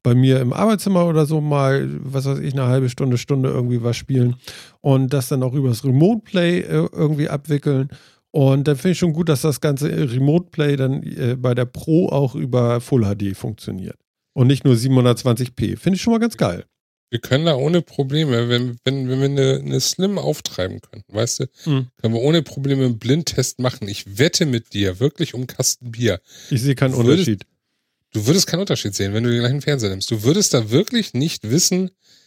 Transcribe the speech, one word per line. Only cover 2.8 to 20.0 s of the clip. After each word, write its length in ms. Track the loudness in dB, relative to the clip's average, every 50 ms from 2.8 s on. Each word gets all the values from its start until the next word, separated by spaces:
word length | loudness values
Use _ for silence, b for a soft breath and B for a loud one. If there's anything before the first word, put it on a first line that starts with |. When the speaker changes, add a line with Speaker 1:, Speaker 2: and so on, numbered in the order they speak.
| 2 0
Speaker 1:
Stunde, 300 | -2 -2 -2 0 0 0
Stunde 300 | 0 0 0 0 0 0
irgendwie 340 | 0 0 0 0 -2 0
was 140 | 0 -2 -2
spielen 400 | -4 -4 -2 2 2 2 2 0 -2 B B B B B B B B
und 320 | 0 2 4 4 2 2
das 140 | 0 -2 -2
dann 160 | -2 -2 -2
auch 100 | -2 -2
übers 320 | -2 0 0 0 0 0 0
Remote 380 | 2 4 4 4 4 4 0
Play, 380 | -2 -2 -2 0 2 2 0 0
äh, 280 | -2 -2 -2 -2 -2 -2
irgendwie 360 | -2 -2 0 0 0 -2 -2 -2
abwickeln. 600 | -4 -6 -4 -2 -2 -2 0 0 0 0 -2 -4 B B B B B B B B
Und 380 | 2 4 4 4 4 4 2 2
dann 80 | 0
finde 160 | 2 2 0
ich 60 | 0 2
schon 160 | 0 0 0
gut, 160 | 0 0 0
dass 100 | 0 0
das 200 | 0 -2 -2 0
ganze 280 | -2 -2 -2 0 -2 -2
Remote 600 | -2 -2 -2 -2 0 0 2 2 2 2 0 -4
Play 260 | -4 -2 0 0 0
dann, 260 | 0 0 -2 -2 -4
äh, 320 | -6 -8 -8 -4 -4 -2 -2
bei 200 | -2 0 0 0
der 100 | 0 -2
Pro 460 | -4 -6 -8 -2 2 2 2 2 2
auch 240 | 0 0 0 0 -2
über 460 | -4 -4 -2 0 2 2 2 0 0
Full 260 | -2 0 0 2 2
H 80 | 2 0
D 180 | -2 -4 -6 -6
funktioniert. 640 | -6 -8 -10 -10 -10 -10 -10 -10 -10 -10 -12 -14 _ _ _ _ _ _ _ 0
Und 120 | 2 4 4
nicht 160 | 4 4 4
nur 120 | 4 4
siebenhundertzwanzig 800 | 4 4 2 4 4 4 4 2 2 2 0 0 0 -2 -6 -6
P. 200 | -4 -4 -4 -4
Finde 200 | -2 -2 0 0
ich 60 | 0
schon 100 | 0 0
mal 80 | 0 2
ganz 160 | 0 -2 0
geil. 280 | 0 0 0 -2 -4 -10 _ _ _ _ _ _ _ _ -8
Speaker 2:
Wir 100 | -8 -6
können 260 | -4 0 0 0 2
da 100 | 2 0
ohne 240 | 0 0 0 0 0
Probleme, 640 | -2 _ -4 -4 -4 -2 0 0 0 2 2 0 0 2
wenn, 260 | 0 0 0 -2 -6 -6 -4
wenn, 240 | -4 -4 -2 -2 -4
wenn 100 | -2 0
wir 60 | 0
eine, 360 | 0 2 2 2 2 0 -2 -2
eine 160 | -2 -2 -2
Slim 380 | -2 -2 -2 -2